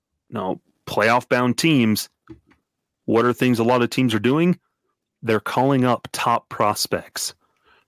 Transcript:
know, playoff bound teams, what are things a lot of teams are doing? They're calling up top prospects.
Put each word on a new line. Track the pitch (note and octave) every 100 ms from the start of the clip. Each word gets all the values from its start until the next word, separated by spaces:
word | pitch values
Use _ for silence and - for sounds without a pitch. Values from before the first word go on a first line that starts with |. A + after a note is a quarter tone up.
| _ _ _
know, | A2 F#2+ - _ _ -
playoff | - G#2+ A#2+ -
bound | B2 B2 A#2
teams, | E3 D3 A2+ G#2+ - _ - - _ _ _ _ _ _ -
what | A2
are | A#2
things | A#2+ B2+ A#2
a |
lot | A2+ B2
of | A#2+
teams | - B2+
are | G#2+
doing? | A2 D3 F3 F3 _ _ _ _ _ _
They're | A2+ A2
calling | - - C3 C3+
up | B2+ A#2+ -
top | - - A#2 -
prospects. | - G#2 - - F2 - - - - _ _ _ _